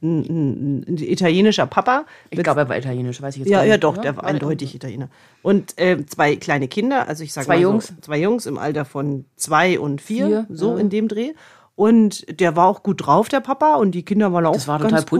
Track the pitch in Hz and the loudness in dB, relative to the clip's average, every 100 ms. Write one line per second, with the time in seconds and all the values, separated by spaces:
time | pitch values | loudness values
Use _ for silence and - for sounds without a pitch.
0 | 160 160 - 165 143 - 143 139 - 170 | -2 -2 -2 -2 -2 -2 -4 -4 -4 -6
1 | 147 - 180 170 214 196 135 - 220 262 | -4 0 2 4 4 2 0 0 0 0
2 | 311 - - 160 175 143 139 90 131 123 | -2 -16 -12 -4 0 0 0 -2 -4 -6
3 | 123 123 139 139 135 202 190 214 156 185 | -6 -8 -10 -6 2 4 4 4 2 0
4 | 143 139 - 147 143 160 135 131 131 117 | -4 -4 -4 -4 -2 -4 -6 -10 -12 -10
5 | 135 _ _ _ 185 202 - - 180 175 | -12 _ _ _ 2 2 0 -2 0 0
6 | 147 - 147 147 - 143 135 208 240 269 | -2 -2 0 0 -2 -2 -2 -2 -2 -2
7 | - 151 156 - 139 170 180 214 - 165 | -2 -6 -10 -8 0 2 4 2 -2 -14
8 | - 151 180 233 - 143 135 151 143 143 | -6 -2 0 -2 -4 -6 -6 -6 -6 -6
9 | 147 139 127 - - 156 180 180 147 143 | -6 -6 -10 -12 0 2 4 2 -2 -6
10 | - 220 202 214 214 175 202 240 208 208 | -6 -2 0 0 -2 -4 -2 0 0 0
11 | 214 214 254 320 - _ _ - 208 233 | -2 -2 -6 -8 -18 _ _ 0 4 6
12 | 214 - - 156 180 160 185 202 - 185 | 6 2 -10 0 0 4 4 4 -2 -2
13 | 127 156 220 269 254 269 302 294 202 180 | 2 2 2 -2 -2 0 2 4 2 -2
14 | - 202 208 175 165 165 139 147 214 165 | -4 0 2 2 2 0 -2 -2 2 0
15 | - 165 | 0 -2